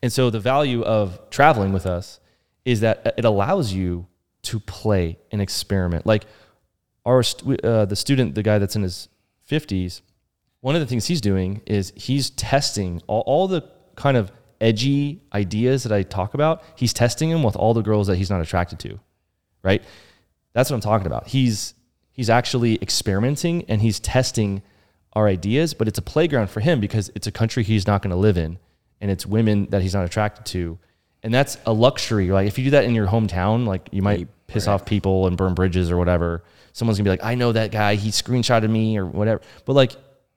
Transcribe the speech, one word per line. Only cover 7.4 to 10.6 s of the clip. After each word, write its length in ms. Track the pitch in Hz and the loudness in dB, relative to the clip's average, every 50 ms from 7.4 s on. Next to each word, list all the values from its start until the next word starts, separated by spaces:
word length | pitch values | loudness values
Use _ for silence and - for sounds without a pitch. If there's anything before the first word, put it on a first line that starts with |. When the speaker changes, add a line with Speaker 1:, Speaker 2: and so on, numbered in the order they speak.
| - | -4
Speaker 1:
we, 120 | 131 135 - - | -4 -2 0 0
uh, 220 | 117 113 110 104 | 2 2 2 2
the 100 | 95 104 | 2 -2
student, 400 | - - - 139 131 120 80 69 | -4 -2 0 0 2 0 0 -2
the 60 | 107 101 | -2 0
guy 140 | 107 107 104 | 2 2 2
that's 180 | 101 95 - | 2 0 -2
in 60 | 107 | -2
his 260 | 98 90 87 - - - _ _ _ _ _ _ | -4 -4 -6 -10 -14 -20 _ _ _ _ _ _
fifties, 600 | _ - - - - - 98 92 90 90 - - - _ _ _ _ _ _ _ _ _ _ _ | _ -4 -4 -4 -2 -4 -4 -4 -4 -6 -8 -12 -20 _ _ _ _ _ _ _ _ _ _ _